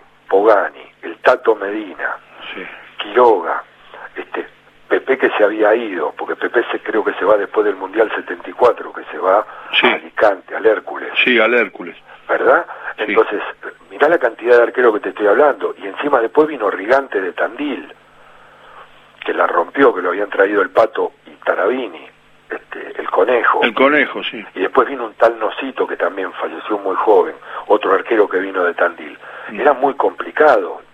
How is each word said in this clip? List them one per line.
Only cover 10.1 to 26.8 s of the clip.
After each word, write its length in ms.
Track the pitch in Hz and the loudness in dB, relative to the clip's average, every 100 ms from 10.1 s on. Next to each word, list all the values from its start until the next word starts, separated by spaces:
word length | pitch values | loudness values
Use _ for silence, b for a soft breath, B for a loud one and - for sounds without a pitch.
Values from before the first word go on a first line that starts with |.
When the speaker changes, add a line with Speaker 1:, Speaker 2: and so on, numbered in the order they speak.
| - 107 95 - | 0 2 2 -6
Speaker 1:
al 100 | - | 0
Hércules. 460 | 104 110 - 90 87 - | 2 2 -2 -12 -8 -2
Speaker 2:
Sí, 140 | - 120 | 2 4
al 140 | 110 | 4
Hércules. 420 | 120 101 - 87 - - B - | 2 0 -4 -14 -14 -20 B -4
Speaker 1:
¿Verdad? 380 | - 110 151 170 B B - | 0 4 2 2 B B -8
Speaker 2:
Sí. 60 | 107 | -2
Speaker 1:
Entonces, 340 | 104 107 101 - - - - - | 2 2 0 -8 -12 -16 -18 -16
mirá 180 | - 147 | 0 2
la 100 | 170 | 2
cantidad 380 | 123 110 117 120 | 0 -2 4 6
de 60 | |
arqueros 320 | 113 127 123 | 6 4 2
que 60 | 104 | 2
te 80 | 98 | -2
estoy 160 | - 104 | -2 2
hablando. 480 | 117 147 110 110 - | 4 4 2 -4 -6
Y 80 | 98 | -12
encima 340 | - 147 135 | -6 0 0
después 260 | 113 147 151 | 2 2 2
vino 220 | 139 101 | 0 -2
Rigante 500 | 95 101 135 135 104 | -2 0 0 2 -4
de 120 | 92 | -4
Tandil, 600 | - 98 120 147 107 - - _ _ B B B B B B B - _ - | -4 -6 -4 -6 -6 -10 -20 _ _ B B B B B B B -20 _ -14
que 100 | - | -8
la 120 | 87 87 | -2 0
rompió, 480 | - - 139 131 | 0 -2 4 4
que 60 | 95 | 4
lo 80 | 90 | -2
habían 200 | 95 101 | -2 -4
traído 320 | - 98 101 | 2 2 2
el 80 | 92 | 0
Pato 420 | - 113 - 90 _ - | 2 0 0 -4 _ -20
y 40 | - | -12
Tarabini, 640 | - 87 98 127 113 - - _ _ _ - | -4 -2 0 -2 -6 -12 -20 _ _ _ -14
este, 500 | - - - - - | -14 -14 -16 -14 -10
el 100 | - | -4
Conejo. 520 | - - 123 107 - | 0 2 4 2 2
Speaker 2:
El 120 | 120 | 0
Conejo, 480 | 110 135 147 131 107 | 2 2 4 0 -4
sí. 180 | - 92 - | -8 -10 -12
Speaker 1:
Y 60 | 92 | -6
después 280 | 92 - 120 | -2 0 0
vino 160 | 135 | -2
un 100 | 113 | -8
tal 240 | - 117 117 | 2 2 2
Nocito, 480 | 104 - 135 120 113 | -6 -6 -8 -4 -4
que 100 | 110 | -2
también 360 | 87 95 92 | -4 -4 -8
falleció 460 | - 78 80 - | -8 -10 -10 -6
muy 180 | 107 | -6